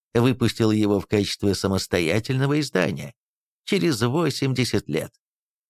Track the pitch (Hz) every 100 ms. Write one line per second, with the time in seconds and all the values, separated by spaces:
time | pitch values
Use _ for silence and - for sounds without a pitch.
0 | _ 117 120 123 117 - 113 107 107 101
1 | - 107 98 - 101 92 98 95 - 95
2 | 80 98 110 131 139 147 139 185 - 139
3 | 69 - _ _ _ _ - 196 170 120
4 | 120 139 165 - 135 127 123 104 - 76
5 | - _ _ _ _ _ _